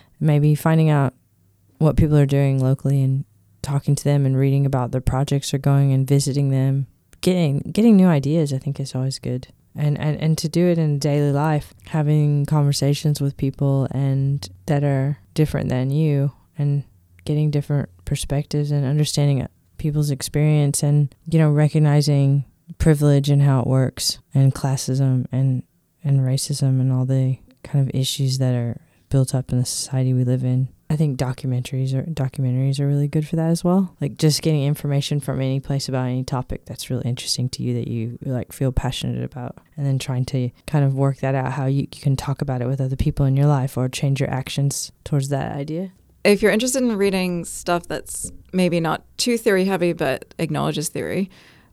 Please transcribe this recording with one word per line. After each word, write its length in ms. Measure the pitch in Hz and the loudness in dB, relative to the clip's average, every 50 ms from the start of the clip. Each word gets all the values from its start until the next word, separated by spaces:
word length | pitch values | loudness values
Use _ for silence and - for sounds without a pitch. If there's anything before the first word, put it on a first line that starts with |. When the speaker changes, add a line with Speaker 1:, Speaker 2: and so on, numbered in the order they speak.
| - _ _ - | -20 _ _ -2
Speaker 1:
Maybe 360 | 151 156 147 147 147 151 151 | 0 2 2 4 4 4 2
finding 340 | 143 - 160 160 160 160 156 | 2 2 2 2 4 4 4
out 240 | 151 143 139 - - _ _ _ _ _ _ _ _ _ _ _ _ - | 4 4 2 0 -2 _ _ _ _ _ _ _ _ _ _ _ _ 0
what 180 | 156 156 - - | 2 2 4 4
people 200 | 165 147 151 147 | 4 4 4 4
are 80 | 143 | 4
doing 340 | 139 139 139 139 139 135 135 131 | 4 2 2 2 2 2 2 2
locally 380 | 131 135 - - 139 139 139 | 0 0 0 0 0 0 2
and 240 | 135 131 131 139 135 - _ _ _ _ _ _ | 2 0 0 -2 -4 -8 _ _ _ _ _ _
talking 320 | - - 143 139 - - 143 | -8 -4 -4 -2 0 0 0
to 80 | - - | 0 2
them 200 | 147 143 143 139 | 2 2 2 2
and 120 | 135 131 131 | 2 2 2
reading 280 | 135 139 139 139 139 | 2 2 2 2 2
about 260 | 135 135 131 123 120 | 0 0 -2 -2 -2
their 100 | 131 131 | -4 -2
projects 520 | 127 - - 131 143 139 143 139 - - - | -2 0 0 0 0 0 0 -2 -2 -2 -4
or 40 | 135 | -2
going 340 | 135 139 139 139 139 139 | 0 2 2 4 4 4
and 160 | 135 131 135 131 | 2 2 2 2
visiting 420 | 143 139 135 143 127 143 143 135 | 2 2 2 0 0 0 0 0
them. 380 | 135 135 131 135 135 135 135 - _ _ _ _ - _ | 0 0 2 0 0 -2 -2 -6 _ _ _ _ -18 _
Getting, 380 | - 180 185 180 170 143 139 143 | 0 0 2 2 2 0 0 -2
getting 380 | - - 160 196 220 233 214 190 | -4 -4 0 2 4 6 8 8
new 100 | 185 185 | 8 6
ideas, 460 | 165 143 135 139 151 170 156 143 139 | 4 4 2 2 0 0 0 0 -2
I 40 | 131 | -4
think, 220 | - 139 139 - | -4 -6 -6 -6
is 160 | 139 131 - | -8 -6 -4
always 240 | 131 127 135 131 - | -4 -4 -4 -4 -6
good. 280 | - 127 123 127 127 - _ _ _ _ - | -6 -6 -6 -6 -8 -12 _ _ _ _ -8
And, 220 | - 147 147 147 - | -4 -2 -2 0 0
and, 200 | - 151 147 - | -2 -2 -2 0
and 180 | - 160 160 - | 0 0 0 0
to 100 | - 156 | -2 -2
do 160 | - 175 175 180 | 0 2 2 2
it 100 | 170 165 | 2 2
in 220 | 160 151 147 139 | 2 0 0 0
daily 320 | 147 151 143 147 147 143 | 0 0 2 2 2 2
life, 420 | 139 143 147 160 151 147 - - - - - - | 2 2 0 0 0 -2 -2 -6 -14 -20 -12 -6
having 580 | - 156 151 147 151 151 147 147 147 143 143 | -2 -2 0 2 2 2 4 2 2 0 0
conversations 760 | - 156 151 143 143 139 - 139 139 143 143 - 151 147 - | 2 2 2 2 2 2 2 0 0 0 0 0 0 0 0
with 160 | 139 139 135 - | -2 -4 -2 -2
people 500 | 139 135 135 - 143 139 139 139 131 - | -4 -4 -2 -2 0 0 2 2 0 -2
and 560 | - 135 139 139 135 135 135 139 139 143 - - - - - | -2 -2 -2 0 0 0 0 0 -2 -4 -6 -10 -16 -10 -4
that 180 | - 143 143 147 | -2 0 0 0
are 360 | 143 139 135 135 143 147 - _ _ _ | 0 0 0 0 -2 -4 -6 _ _ _
different 340 | - 156 147 - 139 - - | 0 0 0 0 -2 -2 -2
than 200 | 127 127 127 135 | -2 -2 -2 0
you 420 | 139 151 160 151 143 139 139 143 - _ _ _ _ - | 0 0 2 2 2 2 0 -2 -4 _ _ _ _ -4
and 260 | 143 143 143 143 135 - _ _ _ _ _ - _ | -2 -2 -2 -2 -4 -8 _ _ _ _ _ -12 _
getting 280 | - 151 151 151 151 | -4 -2 0 0 0
different 380 | 143 147 143 - 147 143 - - - - _ | 0 0 -2 0 -2 -2 -2 -4 -8 -12 _
perspectives 680 | - 139 - - - 139 143 147 - - 147 147 147 | -6 -4 -4 -4 -4 -4 -4 -2 -2 -2 -2 -2 0
and 120 | 147 143 139 | 0 0 0
understanding 640 | 127 143 151 151 - - - 143 143 139 127 - - - _ _ _ _ - | 0 0 0 0 0 0 0 2 2 2 0 -2 -6 -10 _ _ _ _ -6
people's 320 | - 156 147 151 147 147 | -4 -2 0 0 0 0
experience 720 | 139 131 - - - 151 151 151 151 151 143 143 143 - | -2 -4 -6 -4 -2 0 2 4 4 4 2 2 0 0
and, 320 | - 143 147 147 147 135 - _ _ - | 0 2 4 4 2 2 -2 _ _ 0
you 80 | 165 160 | 2 4
know, 140 | 156 151 | 4 4
recognizing 920 | 147 147 151 147 - 160 151 147 143 147 139 147 143 139 139 139 139 139 135 - _ _ _ - - - | 4 4 4 4 4 4 4 4 4 4 4 4 2 4 4 4 2 2 0 -4 _ _ _ -20 -8 0
privilege 500 | - 165 156 143 147 147 143 139 139 143 | 2 4 4 4 4 4 4 4 4 2
and 120 | 143 143 143 | 2 4 4
how 160 | 143 135 131 | 4 4 2
it 60 | 117 - | 2 2
works 520 | 127 131 131 - - - - - - - - _ - | 2 2 2 0 -2 -4 -4 -4 -6 -6 -10 _ 0
and 200 | 135 135 135 131 | 2 4 4 2
classism 680 | - - 135 135 131 - - 131 135 139 135 127 127 123 - | 0 -2 -4 -2 -4 -2 -2 0 0 2 2 2 0 -2 -2
and, 320 | - 127 131 131 127 123 - _ _ _ _ _ _ _ - | -2 -2 0 0 0 -2 -4 _ _ _ _ _ _ _ -2
and 180 | 143 139 135 | 0 0 2
racism 600 | 131 127 131 135 - - 147 - 139 135 131 131 | 2 2 0 -2 -2 -4 -4 -2 0 2 2 2
and 100 | 127 131 | 2 2
all 140 | 127 127 127 | 0 0 0
the 320 | 131 135 131 131 131 131 - - - _ _ - | 0 0 2 2 0 -2 -4 -8 -14 _ _ -10
kind 240 | - - 143 135 - | -4 0 0 0 0
of 60 | - | 0
issues 440 | - 131 131 - - 139 131 131 131 | -2 -2 -2 -2 -2 -2 -2 0 0
that 160 | 131 127 123 | 0 0 0
are 260 | 120 120 120 - - - _ _ _ _ _ | 0 -2 -4 -6 -8 -12 _ _ _ _ _
built 260 | - 135 131 - - | 0 2 2 2 0
up 160 | 131 127 - | -4 -2 -2
in 80 | - 123 | -2 -2
the 60 | 127 | -2
society 480 | - - - - - - 131 127 131 127 | -2 -4 -6 -6 -4 -2 -2 0 0 0
we 100 | 127 127 | 0 0
live 200 | 123 131 127 127 | 0 0 0 0
in. 260 | 127 127 127 131 123 - _ _ - | 0 0 0 -2 -4 -6 _ _ -4
I 40 | 156 | -2
think 240 | 147 160 147 131 131 | 0 0 0 0 -2
documentaries 720 | 139 123 127 - - 135 127 123 127 - - 131 131 131 131 | -4 -4 -4 -4 -4 -4 -4 -4 -4 -4 -4 -4 -2 -2 -2
are, 80 | 131 | -2
documentaries 760 | - 165 156 143 131 131 - - 135 127 123 127 135 139 135 135 | -4 -4 -4 -4 -4 -4 -2 -2 -2 0 0 0 0 0 0 0
are 80 | 143 139 | 0 0
really 200 | 143 143 147 143 | 2 0 0 0
good 200 | 143 156 156 151 | 0 -2 -2 -2
for 80 | - | -2
that 140 | 160 160 160 | -2 0 0
as 120 | 170 170 - | 0 0 2
well. 320 | 175 180 190 196 185 - _ | 2 2 2 2 0 -4 _
Like, 160 | 147 139 - - | -8 -8 -2 0
just 240 | - 156 143 - | 2 2 2 2
getting 220 | - 160 156 147 135 | 0 0 0 2 2
information 560 | 143 147 - - 143 143 143 139 - 147 147 | 0 -2 -2 -2 -2 0 -2 0 -2 -2 -4
from 200 | 143 - 135 135 | -2 -4 -4 -2
any 200 | 131 131 135 139 | -2 -2 -2 -4
place 280 | 135 - 139 139 - - | -4 -4 -4 -4 -4 -4
about 180 | 135 127 127 123 | -4 -2 -2 -2
any 160 | 127 127 127 | -2 -4 -4
topic 420 | - 143 123 127 - - - - | -4 -4 -6 -4 -6 -10 -12 -12
that's 240 | - 123 - - - | -14 -14 -14 -8 -6
really 180 | 135 117 - 120 | -6 -4 -4 -4
interesting 400 | 120 120 - - - - 123 123 | -6 -6 -6 -6 -4 -4 -4 -4
to 140 | - - 123 | -4 -6 -6
you 120 | 123 120 | -4 -4
that 120 | 120 - - | -4 -4 -4
you, 300 | 117 117 110 120 120 - - | -4 -6 -6 -6 -8 -10 -8
like, 280 | 139 127 120 - - | -6 -6 -6 -6 -8
feel 200 | - - 139 131 | -6 -4 -2 -2
passionate 520 | 123 - - 123 - - - 131 120 123 123 | 0 -2 -2 -2 -4 -4 -6 -6 -6 -6 -6
about, 360 | 127 - 123 123 - - - - _ _ - | -8 -10 -12 -12 -14 -14 -16 -20 _ _ -6
and 80 | 143 | -4
then 140 | 139 135 131 | -2 -2 -2
trying 260 | - - 131 123 127 | -4 -4 -4 -4 -4
to 240 | - - 131 123 123 - _ _ | -2 -2 -4 -4 -4 -6 _ _
kind 180 | - - 143 143 | -4 0 2 2
of 120 | 135 135 | 2 2
work 220 | 131 139 139 135 - | 2 0 0 0 -2
that 160 | - 135 135 | -2 -2 -2
out, 160 | 135 131 131 | -2 -2 -4
how 160 | 127 143 131 135 | -4 -2 -2 0
you, 140 | 139 139 | 0 -2
you 200 | 135 - - - | -2 -4 -8 -4
can 140 | - 139 135 | -2 -2 -2
talk 260 | 131 - - 135 - | 0 -2 -4 -4 -4
about 220 | 147 139 131 123 120 | -4 -4 -4 -2 -2
it 40 | 123 | -2
with 140 | 139 131 | -2 -2
other 140 | 135 131 131 | -2 -2 -2
people 320 | - - 151 - - 143 135 | -2 -2 -2 0 0 2 2
in 100 | 135 139 | 2 4
your 80 | 143 | 4
life 320 | 147 147 135 127 131 - - | 4 4 2 0 -2 -2 -2
or 100 | 127 127 | -4 -2
change 320 | - - - 139 139 131 | -2 -2 -2 0 0 0
your 120 | 139 - | 0 -2
actions 600 | - 127 131 - - - 139 139 - - - - - _ _ | -2 -4 -6 -6 -4 -2 -2 -2 -2 -4 -6 -10 -14 _ _
towards 260 | - 156 143 135 139 | -4 -2 -2 -2 -2
that 260 | 143 135 - - - | -4 -4 -4 -6 -6
idea. 360 | 143 143 151 156 170 190 185 - _ _ _ _ _ - | -8 -8 -8 -6 -6 -8 -8 -12 _ _ _ _ _ 2
Speaker 2:
If 180 | 185 208 196 | 4 4 4
you're 100 | 214 196 | 4 2
interested 300 | 180 220 254 254 254 269 | 2 2 0 0 0 0
in 160 | 254 240 220 190 | 0 0 0 0
reading 480 | 196 202 190 190 185 180 175 170 165 | 0 0 0 0 -2 -2 -4 -4 -6
stuff 420 | - - - - - 175 175 - - | -8 -12 -8 -4 -2 -2 -2 -2 -6
that's 440 | 151 - - - - - - - - - - - | -8 -10 -8 -10 -12 -12 -12 -12 -14 -18 -16 -6
maybe 280 | - 185 185 175 170 170 | -2 0 0 0 0 0
not 240 | 165 156 151 - - _ _ - | 0 -2 -4 -4 -8 _ _ -4
too 200 | - 240 240 226 | -2 -2 -2 0
theory 280 | - 233 196 185 185 | 2 2 2 2 2
heavy 280 | 190 196 170 180 175 165 | 0 0 0 0 0 0
but 400 | 165 160 135 131 - - - - - | 0 -2 -2 -2 -4 -8 -12 -8 -8
acknowledges 500 | 170 156 151 139 143 151 170 156 151 - | -6 -4 -4 -2 -2 -2 -4 -4 -6 -6
theory, 400 | - - - 78 90 180 196 185 - - - - - _ _ _ | -6 -6 -6 -4 -4 -4 -4 -6 -8 -14 -20 -20 -20 _ _ _